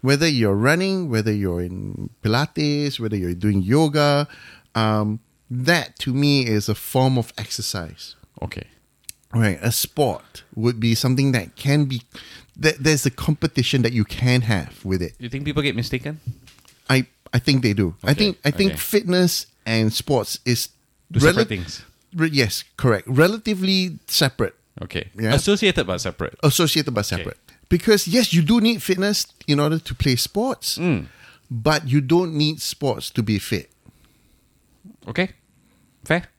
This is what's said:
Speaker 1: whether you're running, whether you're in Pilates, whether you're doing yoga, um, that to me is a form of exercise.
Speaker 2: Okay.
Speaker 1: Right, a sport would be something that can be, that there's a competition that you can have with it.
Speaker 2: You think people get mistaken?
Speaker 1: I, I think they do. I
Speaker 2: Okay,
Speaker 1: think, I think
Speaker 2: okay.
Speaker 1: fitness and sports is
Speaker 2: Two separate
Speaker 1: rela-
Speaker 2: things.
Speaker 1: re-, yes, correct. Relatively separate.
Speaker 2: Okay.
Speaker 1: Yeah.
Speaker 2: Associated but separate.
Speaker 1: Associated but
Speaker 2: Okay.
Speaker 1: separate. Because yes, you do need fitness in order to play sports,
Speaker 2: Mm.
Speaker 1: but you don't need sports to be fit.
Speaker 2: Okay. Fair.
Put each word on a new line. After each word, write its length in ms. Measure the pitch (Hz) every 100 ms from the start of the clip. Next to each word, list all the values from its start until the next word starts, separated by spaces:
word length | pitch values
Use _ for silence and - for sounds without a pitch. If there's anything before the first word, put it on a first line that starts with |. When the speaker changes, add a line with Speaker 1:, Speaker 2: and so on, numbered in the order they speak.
Speaker 1:
whether 260 | 127 139 165
you're 280 | 139 110 101
running, 540 | 120 165 190 190 170
whether 220 | 113 110
you're 300 | 104 98 87
in 480 | 90 92 98 98 95 _
Pilates, 760 | 110 117 151 - 151 147 147 -
whether 160 | 113 107
you're 180 | 90
doing 280 | 87 101 98
yoga, 680 | 92 135 160 151 147 143 147 - - - _ -
um, 460 | 110 107 107 107 _ _ _
that 480 | 123 127 175 - -
to 140 | -
me 320 | 131 143 143 120
is 220 | 107 104
a 80 | 107
form 420 | - 131 131 127
of 140 | 113 -
exercise. 800 | 107 - 107 101 82 90 - - _ -
Speaker 2:
Okay. 260 | - - - _ _ _ _ - _
Speaker 1:
Right, 240 | 113 110 80
a 100 | 101
sport 720 | 107 - - 135 80 - - - -
would 240 | 113 120
be 120 | 117
something 380 | 113 131 127 139
that 240 | 127 85 -
can 300 | 139 143 143
be, 160 | 127 - - - - - -
that 260 | 156 147
there's 220 | 139 151 139
a 60 |
competition 680 | - - 151 160 - 123 139
that 100 | 117
you 100 | 120
can 380 | 104 - 123 123
have 420 | 113 101 - -
with 180 | 98 95
it. 120 | 85 -
Speaker 2:
You 100 | 123
think 160 | 135 143
people 180 | 143
get 120 | 143 104
mistaken? 440 | 117 131 123 151 - - - _ _ _ -
Speaker 1:
I, 180 | 131 131 _ -
I 60 | 123
think 240 | - 135
they 80 | 120
do. 220 | 101 92 82
I 80 | 101
Speaker 2:
Okay, 80 | 143
Speaker 1:
think, 200 | 214 -
I 80 | 147
think 200 | 151 196
Speaker 2:
okay. 40 | 151
Speaker 1:
fitness 680 | - 214 175 180 180 - - _ -
and 260 | 113 110
sports 440 | 107 - 135 101 -
is 240 | - 120 - _ _ _ _
Speaker 2:
Two 80 | 165
separate 240 | 143 175 117
Speaker 1:
rela- 20 |
Speaker 2:
things. 340 | 101 87 - - _ _
Speaker 1:
re-, 140 | 175 160
yes, 360 | 143 113 - - -
correct. 320 | 127 104 98
Relatively 920 | 127 170 220 214 196 185 190 185 156 -
separate. 460 | - 139 - 104 - _ -
Speaker 2:
Okay. 280 | 90 87 - 101
Speaker 1:
Yeah. 160 | 110
Speaker 2:
Associated 540 | 135 - 202 202 175 95
but 140 | 90
separate. 340 | 90 - - -
Speaker 1:
Associated 500 | 151 - 165 156 143
but 120 | 113 101
Speaker 2:
Okay. 60 | 92
Speaker 1:
separate. 140 | 85 - _ _ _
Because 360 | 175 190 208 175
yes, 260 | 220 226
you 100 | 165
do 160 | 151 233
need 220 | 220 226
fitness 420 | - 185 202 208 - _ -
in 120 | 143
order 200 | 151 160
to 160 | - -
play 200 | 143 123
sports, 640 | - - 247 254 - -
Speaker 2:
Mm. 300 | 175 120 71 _ - - _
Speaker 1:
but 380 | 120 117 151 147
you 140 | 143
don't 340 | 131 165 180 156
need 260 | 151 156
sports 480 | - - 143 110 -
to 120 | -
be 160 | 110 104
fit. 320 | - 98 - _ _ _ _ _ _ _ _ _ _ _ - - -
Speaker 2:
Okay. 220 | 117 185 - _ _ _ _ _ _
Fair. 240 | - 165 -